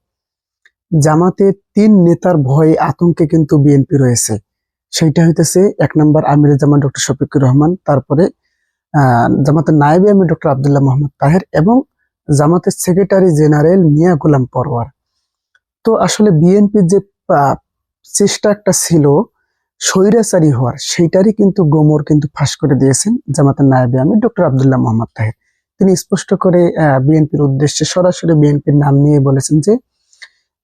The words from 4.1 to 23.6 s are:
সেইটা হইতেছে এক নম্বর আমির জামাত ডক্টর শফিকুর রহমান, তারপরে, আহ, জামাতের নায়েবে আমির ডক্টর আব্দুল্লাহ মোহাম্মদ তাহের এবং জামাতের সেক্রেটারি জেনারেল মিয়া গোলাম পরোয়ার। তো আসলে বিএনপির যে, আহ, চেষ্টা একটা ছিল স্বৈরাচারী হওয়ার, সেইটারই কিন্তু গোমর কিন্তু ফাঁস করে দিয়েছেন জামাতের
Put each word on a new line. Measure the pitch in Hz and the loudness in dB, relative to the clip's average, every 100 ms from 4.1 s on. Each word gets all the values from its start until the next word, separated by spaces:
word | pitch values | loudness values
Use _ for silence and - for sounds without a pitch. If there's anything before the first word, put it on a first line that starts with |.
| 120 - 104 - _ _ _ _ | -2 -4 -8 -10 _ _ _ _
সেইটা | - 160 170 165 | -4 -2 2 0
হইতেছে | 160 160 180 202 - | 0 0 0 0 0
এক | 143 151 | -2 0
নম্বর | 151 151 | 2 2
আমির | 131 147 147 139 | 0 2 2 2
জামাত | 147 151 | 2 0
ডক্টর | 135 - | -2 -6
শফিকুর | - 131 147 143 | -8 -6 -4 0
রহমান, | 131 135 156 180 | 0 2 0 -2
তারপরে, | - 139 - 143 190 - _ _ _ _ _ | -4 -4 -2 -2 -2 -4 _ _ _ _ _
আহ, | 151 131 120 120 131 | -2 0 0 0 0
জামাতের | 139 156 165 | 0 0 0
নায়েবে | 156 147 175 208 | 0 2 2 2
আমির | 196 165 | 2 0
ডক্টর | 165 156 | -2 -2
আব্দুল্লাহ | 131 143 139 | -2 0 0
মোহাম্মদ | 139 131 147 - | 0 0 -4 -4
তাহের | 139 185 - | 0 0 -2
এবং | - 180 247 - _ _ _ - 143 | -2 0 0 -2 _ _ _ -4 0
জামাতের | 151 175 196 - | 2 0 -2 -6
সেক্রেটারি | - 180 190 190 190 151 | -2 -2 0 2 2 2
জেনারেল | 156 151 156 196 | 2 2 2 2
মিয়া | 160 147 180 | 2 2 2
গোলাম | 151 165 139 123 | 0 0 0 -2
পরোয়ার। | 131 123 120 117 _ _ _ _ _ _ _ _ _ | -6 -6 -6 -8 _ _ _ _ _ _ _ _ _
তো | 226 220 | -4 -2
আসলে | 180 - 214 | -2 0 2
বিএনপির | 151 175 202 208 208 170 | 2 2 2 2 0 0
যে, | 196 - _ - | 0 -4 _ -4
আহ, | 156 139 - _ _ _ _ _ | 0 0 -4 _ _ _ _ _
চেষ্টা | - 202 - 214 | -2 -2 0 -4
একটা | 208 - | -2 -2
ছিল | - - 165 143 147 240 _ _ _ _ _ | -4 0 0 2 0 -2 _ _ _ _ _
স্বৈরাচারী | - 190 202 233 220 185 156 | -4 0 2 0 0 0 0
হওয়ার, | 120 123 - | 0 -4 -6
সেইটারই | - - 170 185 208 | -8 -4 0 0 0
কিন্তু | 202 196 196 | 0 -2 0
গোমর | 156 156 151 151 | 0 2 2 0
কিন্তু | 147 151 143 | 0 -2 -2
ফাঁস | - 139 - | -6 -6 -4
করে | 143 | -2
দিয়েছেন | 131 135 131 208 240 - 143 | 0 0 0 -2 -4 -4 -2
জামাতের | 139 131 | -2 2